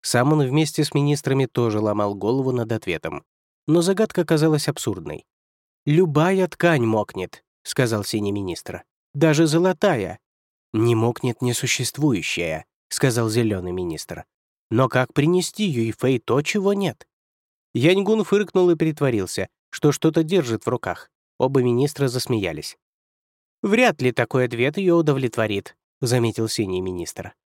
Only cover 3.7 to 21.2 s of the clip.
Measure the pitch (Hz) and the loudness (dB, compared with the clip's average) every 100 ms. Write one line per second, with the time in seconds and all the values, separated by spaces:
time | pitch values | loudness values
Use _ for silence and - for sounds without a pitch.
3.7 | 165 170 196 220 - 165 160 160 151 - | 2 2 0 0 0 0 2 2 2 -2
4.7 | 143 - 92 78 76 _ _ _ _ _ | -4 -6 -6 -10 -12 _ _ _ _ _
5.7 | _ - 156 185 147 170 190 180 - 170 | _ 0 2 4 2 2 2 -2 0 2
6.7 | 151 113 110 104 95 90 - _ _ - | 2 2 0 -2 -8 -10 -12 _ _ -6
7.7 | - 123 110 101 110 104 101 95 82 - | -2 0 0 -2 -4 -2 -4 -6 -8 -10
8.7 | 90 _ _ _ 143 160 151 165 160 185 | -14 _ _ _ 0 2 4 2 2 0
9.7 | 180 208 135 90 90 _ _ _ _ _ | 2 0 0 -4 -10 _ _ _ _ _
10.7 | 110 117 117 117 117 127 - 123 120 131 | 0 2 2 0 0 -6 -2 -4 -2 -4
11.7 | - 123 - 151 101 76 - 85 78 - | -4 -4 -2 0 0 -4 -4 -4 -6 -10
12.7 | _ _ - 135 117 113 110 110 95 90 | _ _ 0 0 2 0 0 0 -2 -6
13.7 | 90 87 78 - 85 - _ _ _ _ | -6 -6 -8 -10 -14 -16 _ _ _ _
14.7 | 113 131 127 127 - 151 180 175 - 208 | 0 2 2 0 0 2 0 -2 -4 -2
15.7 | 123 113 - 127 127 - 127 147 208 196 | 0 -2 -2 0 0 0 -2 0 -2 0
16.7 | 202 190 - - _ _ _ _ _ _ | 0 -4 -6 -20 _ _ _ _ _ _
17.7 | - 147 190 202 220 202 214 196 190 180 | 2 4 4 2 0 2 0 2 2 4
18.7 | 165 160 151 139 110 92 - 92 _ _ | 4 0 0 0 0 -2 -6 -8 _ _
19.7 | - 147 143 160 160 156 190 127 113 - | 0 0 2 2 2 2 0 0 -4 -2
20.7 | 120 - 87 - _ | -4 -4 -8 -12 _